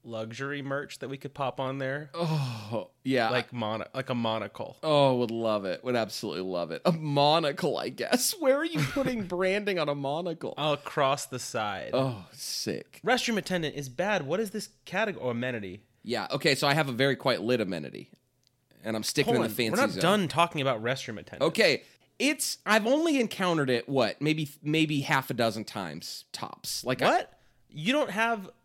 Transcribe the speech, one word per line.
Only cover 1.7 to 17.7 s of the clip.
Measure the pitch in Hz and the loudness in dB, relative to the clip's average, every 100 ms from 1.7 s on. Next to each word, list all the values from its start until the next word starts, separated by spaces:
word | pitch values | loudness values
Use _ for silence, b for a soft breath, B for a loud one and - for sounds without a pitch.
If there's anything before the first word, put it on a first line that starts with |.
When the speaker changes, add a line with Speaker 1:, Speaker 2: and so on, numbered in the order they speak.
| 135 | -4
Speaker 1:
there? | 131 139 151 | -4 -6 -8
Speaker 2:
Oh, | 170 170 156 131 113 104 113 - _ | -4 0 0 0 -6 -6 -6 -6 _
yeah. | 131 131 113 | 0 2 4
Speaker 1:
Like | 123 - | 0 -2
mono-, | 120 107 110 - | -4 -2 -2 -4
like | 131 127 | -6 -4
a | |
monocle. | 123 113 113 107 - - - | -2 0 -2 -4 -8 -10 -6
Speaker 2:
Oh, | 156 147 139 123 | 2 6 6 4
would | 120 | 0
love | 113 113 107 | 0 2 2
it. | 98 85 | 0 -4
Would | 123 123 | 0 0
absolutely | 107 - 107 80 | 0 -4 -6 -4
love | 92 90 82 | -2 -2 -2
it. | 82 | 0
A | - | 0
monocle, | 160 156 143 147 160 151 139 147 131 | 0 0 4 6 4 2 -2 -2 -2
I | - | -4
guess. | - - 247 - | -4 0 2 0
<laughs> | 403 | 2
Where | 285 277 | 2 2
are | |
you | 330 320 | 2 0
putting | 247 285 262 240 | 0 0 -2 -2
Speaker 1:
<laughs> | 180 | -4
Speaker 2:
branding | 180 185 196 208 180 | 0 0 0 0 0
on | 147 | 0
a | |
monocle? | 143 139 151 180 165 - - | -2 -2 -2 -4 -6 -6 -2
Speaker 1:
Across | 151 143 - - 135 139 - | 0 0 -2 2 2 2 -2
the | 127 | -8
side. | - 117 107 95 55 | -6 -4 -4 -4 -2
Speaker 2:
Oh, | 131 131 107 90 | 0 0 -2 -12
sick. | - - - - 78 - - | -12 -8 -6 -4 -6 -8 -6
Speaker 1:
Restroom | 190 247 - 214 | 0 0 2 -2
attendant | - 180 156 - | 0 -2 -2 -6
is | 135 | -10
bad. | 120 190 202 135 | -4 -2 0 0
What | 180 | -2
is | 220 | -2
this | 214 - _ | -6 -10 _
category? | - 180 214 175 123 | -8 -4 -2 -2 -4
Oh, | |
amenity. | 117 127 120 98 92 _ _ | -2 -2 -4 -8 -12 _ _
Speaker 2:
Yeah, | - 117 95 | -4 -4 -2
okay, | 135 151 | 0 2
so | 135 147 | 4 4
I | |
have | 143 143 | 4 2
a | |
very | 117 139 127 | 2 2 4
quiet | 135 107 | 2 0
lit | 104 123 | 2 2
amenity. | 95 | 2